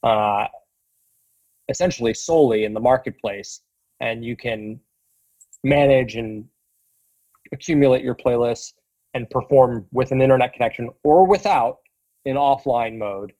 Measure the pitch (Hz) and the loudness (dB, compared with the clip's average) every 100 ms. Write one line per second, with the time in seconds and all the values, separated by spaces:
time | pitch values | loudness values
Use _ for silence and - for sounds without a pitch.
0 | 120 107 107 101 - - _ _ _ _ | 2 2 2 -2 -4 -10 _ _ _ _
1 | _ _ _ _ _ _ - 135 180 - | _ _ _ _ _ _ -10 -4 -4 -2
2 | 117 110 - 165 139 110 107 107 123 127 | -4 -4 0 2 4 2 -2 -2 0 0
3 | 127 - 107 101 98 - _ _ _ _ | -2 -10 -10 -10 -14 -20 _ _ _ _
4 | 120 113 117 117 120 110 107 110 _ _ | -8 -8 -10 -8 -8 -8 -10 -14 _ _
5 | _ _ _ _ _ _ 131 143 139 131 | _ _ _ _ _ _ 0 2 4 4
6 | 123 113 113 107 113 _ _ _ _ _ | 0 -6 -10 -12 -16 _ _ _ _ _
7 | _ _ _ _ _ 143 - 151 139 127 | _ _ _ _ _ -14 -2 2 4 2
8 | 127 120 131 120 120 113 - _ _ _ | -2 -4 -2 0 -2 -4 -10 _ _ _
9 | _ 127 120 131 - 139 123 120 95 123 | _ -12 -6 -6 2 4 4 2 -6 -4
10 | 131 131 131 131 123 - 117 - 120 _ | -2 0 4 4 2 -2 -6 -4 -14 _
11 | 147 160 190 196 202 170 117 - _ _ | 2 4 6 4 2 0 -2 -6 _ _
12 | _ _ 139 135 143 135 139 120 117 113 | _ _ -6 -2 0 0 0 -2 -2 -6
13 | 104 98 101 | -8 -8 -12